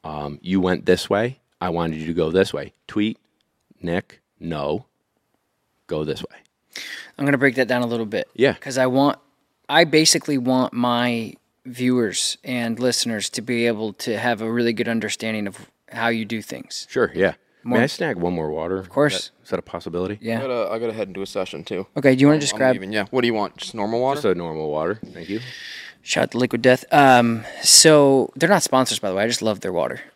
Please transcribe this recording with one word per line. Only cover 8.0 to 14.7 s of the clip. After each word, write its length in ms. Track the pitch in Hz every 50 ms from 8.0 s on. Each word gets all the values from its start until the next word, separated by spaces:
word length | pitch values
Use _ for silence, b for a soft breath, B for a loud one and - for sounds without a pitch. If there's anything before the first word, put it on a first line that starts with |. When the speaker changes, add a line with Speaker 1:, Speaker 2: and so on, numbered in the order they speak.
| 113
Speaker 2:
bit. 220 | 107 104 95 - _ _
Speaker 1:
Yeah. 180 | - 120 135 110
Speaker 2:
'Cause 240 | - - 143 127 131
I 80 | 127
want, 320 | 127 123 135 139 143 - - _ _ _ _ _ _ _ _ _ -
I 160 | 135 160 175
basically 540 | 156 135 156 156 156 - 160 - - 147 135
want 340 | 120 127 127 127 127 -
my 640 | - 120 120 123 120 120 123 123 120 117 113 104 - _ _ _ _ _ _
viewers 720 | 131 120 120 127 127 127 123 117 101 85 - - - - _ _
and 340 | - 127 123 117 117 113 104
listeners 500 | 123 127 117 - - 120 113 107 98 -
to 120 | - -
be 240 | 107 120 123 117 117
able 260 | 120 117 104 110 107 98
to 220 | _ - 131 110
have 240 | 101 120 123 117 101
a 100 | 113 113
really 220 | 117 120 120 117